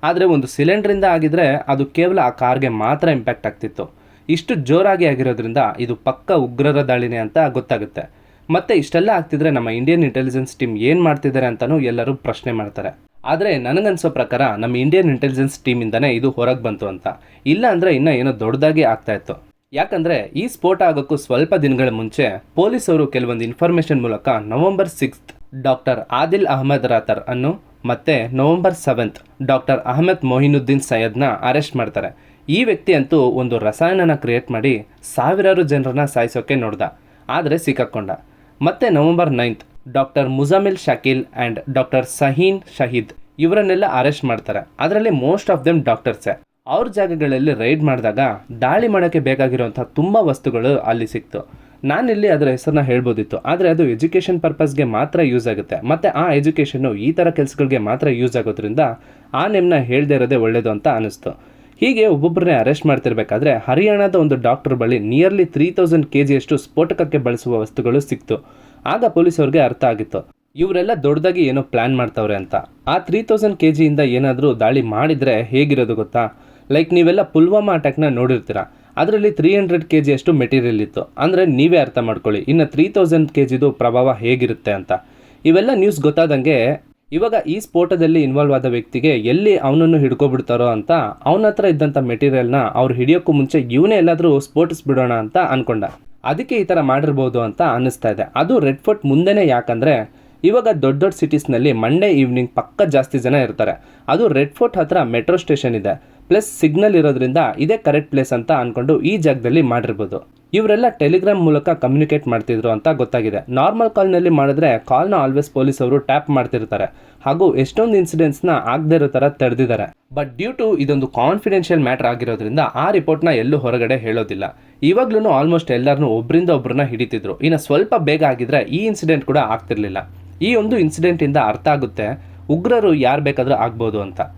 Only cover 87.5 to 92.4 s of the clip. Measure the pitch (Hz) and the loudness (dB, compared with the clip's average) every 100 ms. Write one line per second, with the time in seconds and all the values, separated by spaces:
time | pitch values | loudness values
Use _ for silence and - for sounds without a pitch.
87.5 | 185 - 170 175 185 165 160 139 139 147 | -6 -2 0 0 2 2 2 2 2 2
88.5 | 135 131 120 113 131 147 127 110 151 208 | 2 0 -4 -4 -2 0 0 0 2 2
89.5 | 190 135 147 160 160 139 123 143 123 - | 2 2 4 4 4 2 2 0 0 -2
90.5 | 120 123 113 101 165 113 - - 180 214 | 0 2 0 0 0 0 -4 0 2 2
91.5 | 208 196 156 147 139 127 117 143 131 | 2 0 2 0 0 -2 0 2 2